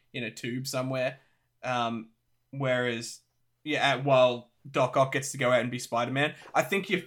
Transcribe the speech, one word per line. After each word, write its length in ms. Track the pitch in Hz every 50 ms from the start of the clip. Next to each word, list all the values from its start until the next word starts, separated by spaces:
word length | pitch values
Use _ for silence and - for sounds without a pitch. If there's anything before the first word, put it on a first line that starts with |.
| _ _ -
in 100 | 131 117
a 80 | 107
tube 360 | - - - 120 123 131 135
somewhere. 500 | - - 127 127 131 131 131 127 135 143 - _ _ _ _ _ _ _ _ -
Um, 460 | 127 127 120 120 117 117 113 110 - _ _ _ _ _ _ _ _
whereas, 680 | - 135 135 131 127 123 123 123 117 117 120 - - - _ _ _ _ _ _ _ _ _
yeah, 320 | 151 147 120 120 139 131
uh, 40 | 127
while 520 | 135 139 135 127 127 123 120 120 - _ _ _ _ 135
Doc 260 | - 143 131 120 -
Ock 140 | 143 135 135
gets 200 | - 135 135 - -
to 40 |
go 140 | 135 127 123
out 100 | 127 120
and 80 | 120 123
be 80 | 123 120
Spider-Man. 540 | - - 123 117 120 120 131 139 147 151 - - - - -
I 60 | 156
think 280 | 160 - 196 196 190 -
you, 140 | 190 180 -